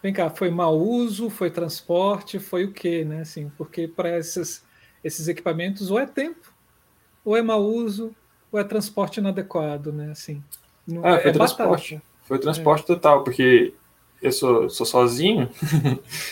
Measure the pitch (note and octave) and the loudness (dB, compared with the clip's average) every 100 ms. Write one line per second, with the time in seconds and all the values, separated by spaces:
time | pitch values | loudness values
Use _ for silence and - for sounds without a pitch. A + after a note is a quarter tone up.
0 | G3 G3 E3 D#3 F#3 E3+ E3+ D#3+ F#3+ A#3+ | -4 -2 -4 -2 -2 0 2 2 2 0
1 | A#3+ G3+ A#3 G3+ F3+ E3+ E3+ - - F3 | -2 -4 -6 -4 -4 -4 -8 -8 -2 0
2 | F#3+ G3+ - F#3+ - F3+ G3 G3+ F3+ E3+ | 2 -2 -6 -12 -6 -4 -4 -4 -4 -2
3 | D#3 D#3 D#3+ - D3 - D#3 - E3 E3 | -4 -8 -10 -12 -14 -12 -12 -8 -8 -6
4 | F3 E3+ E3 F3+ E3 - _ _ _ _ | -4 -4 -6 -8 -8 -10 _ _ _ _
5 | D#3+ D3+ D#3+ E3+ - D#3+ F3 G3 F#3+ G3+ | -12 -8 -6 -4 -4 -4 -4 -6 -4 -2
6 | C4+ - D4+ E4 _ _ _ _ _ _ | -2 -6 -6 -8 _ _ _ _ _ _
7 | _ _ - A3 A3+ A3 G3+ A#3 A#3 G3+ | _ _ -2 0 2 0 0 0 -2 -4
8 | A3+ A3 _ _ _ G#3+ G3+ G#3+ G#3 - | -8 -12 _ _ _ -4 -2 -4 -4 -4
9 | G3 - G3 F#3+ F#3 F3 D3+ D3 D3 D3 | -4 -2 -2 -2 -4 -4 -4 -4 -8 -8
10 | D3+ D3+ - D3 C#3+ - _ _ - E3 | -10 -12 -12 -12 -14 -20 _ _ -12 -2
11 | E3+ E3+ D3 D#3 E3 - A3 E3 - D#3 | 4 6 6 4 2 2 0 0 -2 -16
12 | _ _ - C3+ D3 D3+ D#3 D3+ - F3 | _ _ -4 -2 -2 0 2 2 2 2
13 | D#3 C#3+ C#3 B2+ B2+ A#2+ - - _ _ | 6 6 4 2 8 8 6 -4 _ _
14 | _ _ C#3 B2+ C3 A#2 - - A#2 C3 | _ _ -2 0 4 4 2 -2 0 4
15 | B2 A#2+ F3 A3 B2 - D3 D#3 D3 B2+ | 4 4 2 2 0 -4 0 2 2 -2
16 | - - - | -6 -12 -12